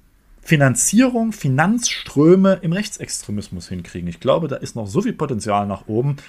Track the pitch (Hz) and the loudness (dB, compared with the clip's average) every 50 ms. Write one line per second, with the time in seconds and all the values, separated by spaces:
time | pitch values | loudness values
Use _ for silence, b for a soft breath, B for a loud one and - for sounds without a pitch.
0 | _ _ _ _ _ _ - - - - 165 143 139 131 117 - - - 196 226 | _ _ _ _ _ _ -20 -12 -6 -4 0 2 2 2 2 0 -2 0 2 2
1 | 262 254 240 226 226 226 208 - - 135 131 139 160 190 233 240 - - - - | 2 2 2 0 -2 -2 -4 -4 -2 0 0 2 2 2 2 0 -2 -4 -6 -8
2 | - - - 139 151 165 185 190 190 196 190 185 190 160 170 202 214 - - - | -10 -4 2 4 6 6 8 8 6 4 4 2 0 -2 -2 -2 -4 -6 -8 -12
3 | 151 - - - - - 104 101 - - 95 87 - - 92 90 85 - - 90 | -10 -10 -10 -10 -8 -8 -8 -8 -8 -8 -10 -12 -10 -10 -10 -10 -10 -10 -10 -8
4 | 85 87 82 - - 120 151 165 165 139 135 - - - - 120 107 98 101 165 | -8 -8 -8 -2 0 2 2 2 2 -2 -6 -6 -8 -8 -8 -8 -8 -4 -2 -2
5 | 214 233 - - 156 135 123 101 - 107 101 104 104 101 98 - - - 107 117 | 0 -2 -2 -4 -4 -4 -4 -4 -2 0 0 0 0 -2 -4 -6 -6 -4 -2 0
6 | 131 143 139 143 B | 0 0 -2 -4 B